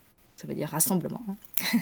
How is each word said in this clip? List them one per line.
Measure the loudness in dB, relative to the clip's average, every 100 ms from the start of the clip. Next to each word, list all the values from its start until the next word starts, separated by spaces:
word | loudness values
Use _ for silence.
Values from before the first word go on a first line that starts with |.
| _ _ _ -18
Ça | -8
veut | -4
dire | -2
rassemblement, | 2 4 4 0 -6 -8
hein. | -10 -6 -4 2 0